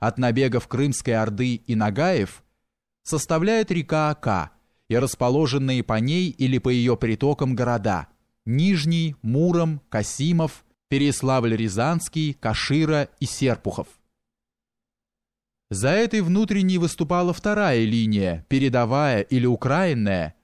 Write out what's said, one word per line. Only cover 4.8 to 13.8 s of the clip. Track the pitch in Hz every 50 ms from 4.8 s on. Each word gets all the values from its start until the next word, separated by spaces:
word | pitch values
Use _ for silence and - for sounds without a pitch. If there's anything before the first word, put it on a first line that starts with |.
| _ -
и | 110
расположенные | 120 135 123 - - 123 123 131 151 156 123 135 139 135 131 127 123 113
по | - 113 110
ней | 117 135 165 180 185 160
или | - - 135 127 131 120
по | - 127
ее | 127 120 120 123 117
притокам | - 127 113 110 - 135 143 143 - 143 127 127
города | 110 123 120 120 110 98 107 95 85 71 - _ _ _ _ _ _ -
Нижний, | 113 120 139 170 196 196 156 139 165 165 165 165 156 139 -
Муром, | - 110 123 143 165 180 175 170 165 160 156 143 _ -
Касимов, | - 107 107 - - - 139 170 175 165 160 151 - - _ _ _ _ _ -
Переславль-Рязанский, | 139 139 143 143 135 - 131 131 131 131 117 117 113 110 113 107 92 107 123 151 170 165 170 - - 160 156 147 139
Кашира | _ - 113 107 - - - 135 156 156 151 156 147 139 - _ -
и | 131
Серпухов. | - - - 139 127 113 - - 98 - -